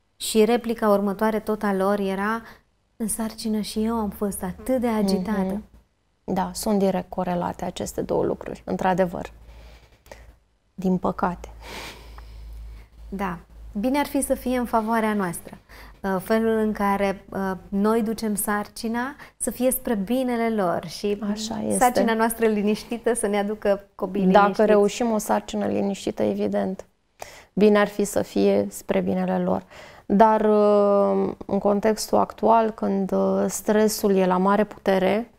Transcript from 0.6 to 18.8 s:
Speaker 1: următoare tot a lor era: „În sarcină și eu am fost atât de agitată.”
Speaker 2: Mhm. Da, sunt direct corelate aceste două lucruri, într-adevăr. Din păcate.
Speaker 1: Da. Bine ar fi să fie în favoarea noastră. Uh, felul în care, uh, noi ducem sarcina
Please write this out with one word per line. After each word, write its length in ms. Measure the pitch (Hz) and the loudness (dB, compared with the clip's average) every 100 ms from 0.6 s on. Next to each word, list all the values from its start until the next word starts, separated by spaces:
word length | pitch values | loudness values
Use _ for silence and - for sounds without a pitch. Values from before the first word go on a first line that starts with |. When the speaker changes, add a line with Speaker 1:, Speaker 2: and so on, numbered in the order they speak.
| 233 226 220 | 0 0 2
Speaker 1:
următoare 500 | 202 202 196 220 220 | 4 2 0 0 0
tot 220 | 214 214 | -2 -2
a 100 | 208 | -2
lor 260 | 190 190 202 | 0 2 0
era: 440 | 190 190 208 226 - - _ _ _ - | -2 -2 -2 -4 -8 -20 _ _ _ -8
„În 120 | 214 | -6
sarcină 520 | - 220 - 226 214 | -4 -6 -6 -4 -4
și 240 | 196 220 | -4 -2
eu 100 | 220 | -2
am 160 | 233 208 | -2 -4
fost 320 | - 202 190 | -4 -6 -4
atât 380 | 185 180 214 262 | -8 -6 -2 -2
de 80 | 233 | 0
agitată.” 520 | 220 196 190 185 202 | 0 2 0 0 -2
Speaker 2:
Mhm. 240 | 190 202 - - _ _ _ _ | -2 -4 -10 -20 _ _ _ _
Da, 260 | - 190 180 | -6 -4 -4
sunt 240 | 185 220 202 | -4 -2 2
direct 320 | 190 180 180 | 2 0 -4
corelate 540 | - 180 175 180 - | -6 -4 -2 -4 -6
aceste 360 | 185 - 196 - | -8 -8 -8 -6
două 240 | - - | -2 0
lucruri, 380 | 139 - - - | 0 -4 -8 -10
într-adevăr. 680 | - 185 190 180 180 - - - - - - - _ _ _ - - - _ _ _ | -6 -2 0 2 0 -4 -12 -16 -20 -20 -20 -20 _ _ _ -20 -20 -20 _ _ _
Din 220 | - 185 180 | -6 -2 0
păcate. 520 | 196 - 185 175 - - - - - - - - - - - - - - - - - | -2 -2 -4 -4 -12 -18 -16 -14 -14 -16 -20 -20 -18 -18 -18 -16 -16 -18 -20 -20 -12
Speaker 1:
Da. 300 | 196 190 170 - - - 208 | -8 -6 -8 -14 -20 -12 -4
Bine 180 | 254 285 | 0 0
ar 80 | 285 | 0
fi 140 | 277 | -2
să 120 | 262 | -2
fie 240 | 262 247 254 | -2 -2 -2
în 60 | |
favoarea 500 | 240 226 220 226 214 | 0 0 0 0 0
noastră. 440 | 208 180 - - - _ - - - | 0 -2 -6 -12 -20 _ -20 -20 -10
Uh, 160 | 196 190 | -4 -4
felul 380 | 185 220 226 220 | 0 0 2 2
în 140 | 214 | 0
care, 520 | 208 202 196 196 196 - | 0 0 2 0 -2 -8
uh, 220 | 190 190 180 - | -6 -4 -6 -4
noi 340 | 196 214 233 | 0 2 2
ducem 320 | 214 214 220 | 0 -2 -4
sarcina 800 | 202 - 208 208 - | -2 -2 -2 -4 -8